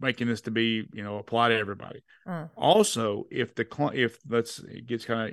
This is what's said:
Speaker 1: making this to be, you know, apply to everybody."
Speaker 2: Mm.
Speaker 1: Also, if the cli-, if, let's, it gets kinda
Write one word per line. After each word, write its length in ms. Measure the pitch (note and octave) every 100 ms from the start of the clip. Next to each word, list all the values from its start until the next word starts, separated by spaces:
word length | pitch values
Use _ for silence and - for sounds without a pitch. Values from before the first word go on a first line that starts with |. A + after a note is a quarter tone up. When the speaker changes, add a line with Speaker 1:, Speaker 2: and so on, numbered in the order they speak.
Speaker 1:
making 280 | C3+ A#2+ A#2+
this 140 | A2
to 100 | -
be, 340 | A2+ A2+ A2 -
you 100 | G#2+
know, 160 | G#2 G#2
apply 300 | - A#2 A#2
to 80 | A2
everybody." 480 | G2+ G2 - - - _
Speaker 2:
Mm. 260 | - E3+ D#3
Speaker 1:
Also, 720 | - C3+ G3+ G#3 A#2+ A2 G#2 -
if 240 | B2+ A#2 -
the 80 |
cli-, 320 | A#2 - D3 C3+
if, 200 | A#2+ - -
let's, 320 | A#2 A#2 -
it 260 | - - A#2+
gets 180 | A#2
kinda 240 | - A2+ A2